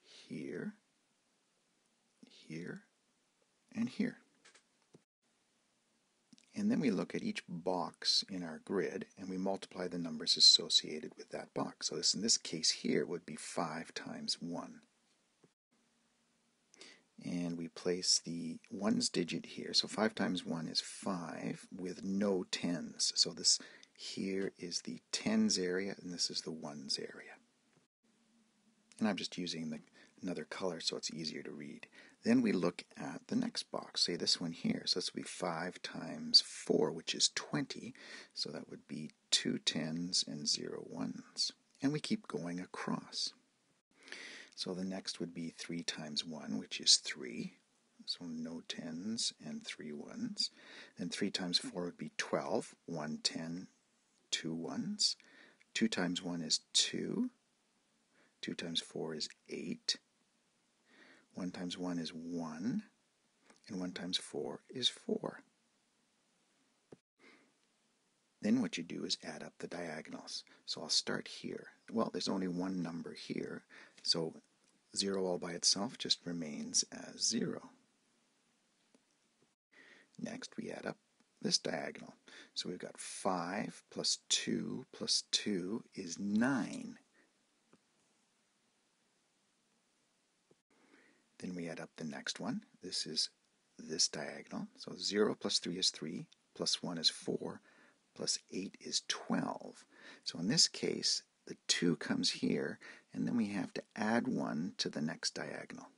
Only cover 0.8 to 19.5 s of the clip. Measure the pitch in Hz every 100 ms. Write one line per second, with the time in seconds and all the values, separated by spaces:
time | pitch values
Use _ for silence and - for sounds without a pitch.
0.8 | _ _ _ _ _ _ _ _ _ _
1.8 | _ _ _ _ - - - 80 87 -
2.8 | - _ _ _ _ _ _ _ _ -
3.8 | 117 - 208 - _ _ - - _ _
4.8 | _ - _ _ _ _ _ _ _ _
5.8 | _ _ _ _ _ - _ - 101 -
6.8 | 139 92 85 87 113 107 - 87 90 90
7.8 | 82 - - - - 92 85 78 - 95
8.8 | 80 - - - 95 92 98 98 - 98
9.8 | 90 87 85 78 - - - - - -
10.8 | - 78 - - - 78 - - 139 -
11.8 | - - - - 113 - - 82 - -
12.8 | - - - 85 - 78 - - 85 76
13.8 | 82 - 85 78 73 - 85 85 - -
14.8 | _ _ _ _ _ _ - _ _ _
15.8 | _ _ _ _ _ _ _ _ _ -
16.8 | - - _ - - 90 87 85 82 -
17.8 | 90 90 90 - - 85 82 - - -
18.8 | 104 123 - - - 85 -